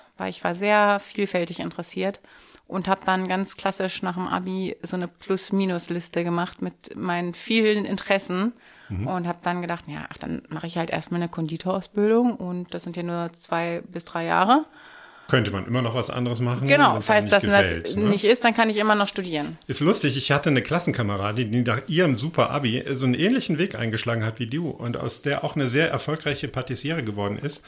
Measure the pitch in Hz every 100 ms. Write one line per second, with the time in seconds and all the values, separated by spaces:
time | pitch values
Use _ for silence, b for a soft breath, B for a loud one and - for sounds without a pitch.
0 | - - 190 180 180 175 202 208 208 202
1 | - - 196 180 170 175 190 - 175 -
2 | 190 196 B B B B - 190 185 190
3 | - 185 190 185 196 - 196 190 190 -
4 | 185 180 180 185 185 190 185 - - 180
5 | 175 - - 190 - 196 190 175 - 175
6 | 170 - 170 170 175 - 180 - - -
7 | 180 175 175 170 - 226 214 208 202 196
8 | - 196 196 180 214 - B B B 90
9 | 120 180 170 175 180 180 175 170 - 151
10 | - - - - - 156 170 170 165 165
11 | - 175 170 - 160 165 185 196 180 -
12 | 208 226 247 220 180 180 180 175 175 170
13 | 175 170 170 170 - 170 170 170 - 180
14 | 170 170 165 170 190 269 311 B B B
15 | B B B 131 107 95 92 120 117 123
16 | - 123 123 117 120 123 135 285 269 -
17 | - 214 208 202 202 202 190 165 170 185
18 | 208 202 208 254 233 226 220 208 214 208
19 | 202 - 180 156 151 165 - 139 147 -
20 | 151 131 - 143 160 131 - 170 170 127
21 | 104 101 101 107 113 117 120 117 - 160
22 | 180 120 143 156 120 139 131 120 - 131
23 | 131 123 175 254 - 151 190 - 117 110
24 | 120 113 110 110 117 143 170 - 120 120
25 | 127 - 139 143 135 - 131 127 160 139
26 | - 156 - 143 151 - 123 123 139 165
27 | 110 101 101 107 143 -